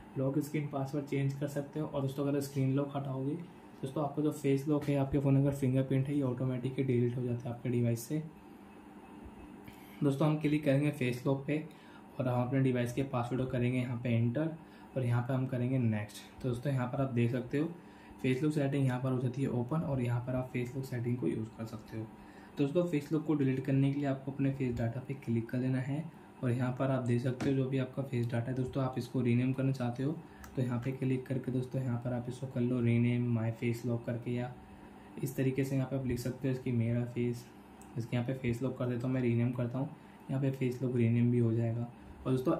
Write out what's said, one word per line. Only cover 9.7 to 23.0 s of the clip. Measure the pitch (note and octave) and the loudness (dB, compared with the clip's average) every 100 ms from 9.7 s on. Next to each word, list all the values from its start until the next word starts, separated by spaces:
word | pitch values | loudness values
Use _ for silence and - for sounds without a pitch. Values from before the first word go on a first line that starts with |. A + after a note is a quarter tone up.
| - - - | -18 -18 0
दोस्तों | C#3+ C3+ D#3 | 2 4 4
हम | D3+ | 4
click | D3 D3+ C#3 | 2 2 4
करेंगे | C3+ D3 | 4 2
face | C#3+ B2+ A#2+ C#3+ | 2 0 0 0
lock | C3+ D3 | 0 0
पे | D3+ - - - - - - | -2 -4 -14 -20 -20 -12 -4
और | C3 | 0
हम | B2 | 0
अपने | B2 C3+ | 2 4
डिवाइस | C3 B2 A#2+ | 4 2 0
के | - C3+ | -2 -2
पासवर्ड | B2 A#2 C3 | -2 -2 -2
को | B2+ | 0
करेंगे | B2 A#2+ B2+ | 0 2 2
यहाँ | B2 A#2+ | 0 -2
पे | B2 | 2
एंटर | A#2 A#2+ D3 E3 - - - - C3+ | 2 4 2 -2 -4 -12 -20 -8 -2
और | A#2+ | 2
यहाँ | A#2+ | 2
पे | B2 | 2
हम | C3 C3 | 0 0
करेंगे | A#2+ B2 C3 | 0 2 2
next। | A2+ G#2+ G#2+ - - - | 2 2 -2 -10 -18 -6
तो | C3 | -4
दोस्तों | A#2 C#3+ | -2 0
यहाँ | C3 A#2+ | 0 0
पर | C3+ | 0
आप | C3+ | 0
देख | A#2+ A#2 | 2 2
सकते | B2+ A#2 C#3+ | 2 -2 0
हो | E3+ - - - - - | 0 -4 -14 -20 -20 -2
फेस | C3 B2+ | 0 2
लॉक | D3+ | 2
setting | D3+ C3+ C#3+ C3 | 2 2 2 2
यहाँ | B2+ | 2
पर | C3 | 0
हो | B2+ | 0
जाती | B2+ C3+ | 0 0
है | C3 | 0
open | B2 A#2+ D#3 | 0 0 0
और | D#3 C3 | 0 0
यहाँ | A#2+ A#2+ | 0 0
पर | C3 B2+ | 0 -2
आप | B2+ | -2
फेस | B2+ A#2+ C3+ | -4 -4 -4
लॉक | C3+ | -4
setting | B2 A#2+ B2 | -2 0 0
को | D#3+ | 0
यूज़ | B2+ A2 - | 0 -4 -8
कर | A2+ | -10
सकते | A2+ - A2 | -10 -10 -10
हो। | A2 - - - - - | -10 -12 -18 -18 -10 -2
दोस्तों | C#3 F3 | 2 2
फेस | F3 D3 | 2 0